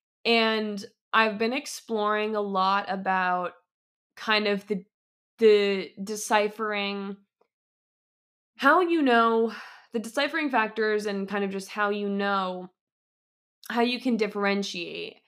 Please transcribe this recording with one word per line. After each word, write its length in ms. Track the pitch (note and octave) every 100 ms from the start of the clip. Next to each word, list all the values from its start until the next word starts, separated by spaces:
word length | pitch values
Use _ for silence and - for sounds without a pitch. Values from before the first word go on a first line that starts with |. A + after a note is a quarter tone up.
| _ _ A3+
And 580 | A3+ A3+ A3 G#3+ G3+ - _ _
I've 240 | A3 A3 G#3
been 160 | A3+
exploring 840 | C4+ D4 - - A3 G#3 G#3+ G#3+ G#3+
a 60 |
lot 440 | G3+ F#3+ F#3+ G3 G3+
about 640 | G3 F#3+ F#3+ F3+ F3+ F3 - _ _ _ _ _ -
kind 300 | - G#3+ G#3
of 180 | G3+ -
the, 160 | G3 - _ _ _ _ -
the 540 | A3+ G#3 G3+ G3 E3 -
deciphering, 1120 | G3 G#3+ - G#3+ G#3 G#3+ A3 G3+ G3+ G3+ G3 G3 _ _ _ _ _ _ _ _ _ _ _ _ _ -
how 240 | C4+ E4
you 200 | F4 E4+
know, 520 | C4+ A#3 A3+ A3+ A3+ A3 - - -
the 60 | A#3
deciphering 500 | A3 C#4+ C#4+ D#4+ D4
factors 560 | B3 G#3+ G#3+ G#3+ G#3+ G#3
and 240 | G3 G3
kind 140 | G3+
of 80 | G3
just 180 | G3 F#3+
how 220 | G#3+ G#3
you 180 | G#3 G3+
know, 640 | G3 G3+ G3 F#3 F3+ F#3 _ _ _ _ _ _ _ _ _ -
how 120 | A3+
you 200 | A#3+ B3
can 160 | C4 A3+
differentiate 1000 | G#3 G#3 G3+ G3+ G3 F3+ E3 E3 E3+ -